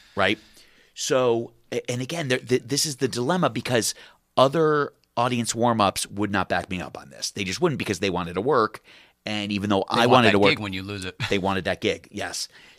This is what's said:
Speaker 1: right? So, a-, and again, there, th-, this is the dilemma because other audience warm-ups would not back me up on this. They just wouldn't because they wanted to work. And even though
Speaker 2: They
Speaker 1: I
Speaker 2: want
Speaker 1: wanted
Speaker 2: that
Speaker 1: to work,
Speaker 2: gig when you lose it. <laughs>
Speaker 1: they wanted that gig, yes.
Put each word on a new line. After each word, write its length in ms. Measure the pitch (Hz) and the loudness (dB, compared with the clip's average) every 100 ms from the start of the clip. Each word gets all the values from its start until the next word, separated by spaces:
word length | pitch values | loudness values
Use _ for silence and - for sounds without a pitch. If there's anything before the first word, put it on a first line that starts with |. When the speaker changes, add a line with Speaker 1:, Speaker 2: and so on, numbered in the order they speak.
| - - | -8 0
Speaker 1:
right? 220 | 95 110 - - - _ _ | 0 0 -6 -20 -20 _ _
So, 580 | - - 135 127 117 120 _ _ | -10 -2 2 2 0 -2 _ _
a-, 180 | 120 - | -6 -6
and 100 | 123 | -6
again, 260 | 127 170 143 | -6 -4 -2
there, 120 | 127 | -2
th-, 240 | 123 123 113 | 0 0 0
this 200 | 143 160 | -2 -2
is 120 | 135 | -2
the 100 | 131 | -2
dilemma 420 | 117 123 185 151 | -2 -2 0 0
because 460 | 117 - 123 104 - - _ _ - | -2 -2 0 0 -4 -14 _ _ 4
other 580 | 131 156 156 151 143 - _ - | 4 4 2 2 -2 -6 _ -2
audience 400 | 120 123 117 117 | 0 0 -2 0
warm-ups 520 | 120 113 98 - - | 2 4 2 2 -4
would 240 | 101 104 | -4 0
not 160 | 98 90 | 0 0
back 200 | 92 80 | -2 -2
me 120 | 90 | -6
up 160 | 73 - | -8 -12
on 120 | 69 | -16
this. 220 | 67 - | -10 -10
They 120 | - | -6
just 180 | 95 95 | -6 -2
wouldn't 180 | 170 131 | -2 -2
because 200 | 139 90 | -4 -2
they 100 | 98 | -2
wanted 240 | 87 85 87 | -2 -4 -4
to 60 | |
work. 420 | 117 139 107 - - - - _ - | 0 2 0 -4 -20 -20 -20 _ -8
And 260 | 104 104 | -6 -4
even 180 | 104 104 | -2 0
though 140 | 98 92 | 0 2
Speaker 2:
They 100 | 110 | 2
Speaker 1:
I 40 | 123 | 6
Speaker 2:
want 60 | |
Speaker 1:
wanted 160 | 127 113 | 6 6
Speaker 2:
that 40 | |
Speaker 1:
to 60 | 98 | 6
work, 120 | 98 | 4
Speaker 2:
gig 80 | 135 | 2
when 140 | 101 | -4
you 100 | 95 | -8
lose 220 | 95 101 92 | -8 -10 -10
it. 100 | - | -8
<laughs> 60 | - | -2
Speaker 1:
they 80 | 101 | 0
wanted 260 | 92 95 92 | 0 -2 -2
that 160 | 90 | -2
gig, 260 | 107 87 - | -2 -4 -8
yes. 360 | 101 92 - - - - | -12 -10 -8 -12 -14 -20